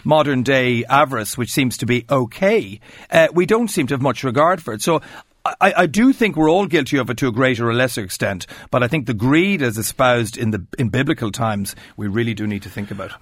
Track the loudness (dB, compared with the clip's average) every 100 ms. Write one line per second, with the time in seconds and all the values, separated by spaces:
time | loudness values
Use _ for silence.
0 | 2 2 4 0 2 2 2 0 2 2
1 | 2 0 -6 -6 -4 0 -2 -2 -2 -2
2 | 0 0 -2 -2 0 0 -2 -12 -20 -20
3 | 0 2 4 2 2 2 0 -2 -2 0
4 | -2 -2 -2 2 2 0 -4 -4 0 0
5 | -2 -16 -20 _ -8 0 2 2 2 4
6 | 2 4 0 2 4 4 2 0 2 0
7 | -2 -2 -2 2 0 0 0 0 0 -4
8 | -8 -6 -4 -6 -10 -16 -4 -2 0 -2
9 | -2 -2 2 4 2 0 -2 -2 -6 0
10 | 2 2 0 -2 -2 -2 -6 -4 -2 0
11 | 0 -2 -4 -2 -2 -2 -6 -12 -20 -10
12 | -4 -2 -2 -2 -4 -6 -8 -12 -10 -10
13 | -12 -10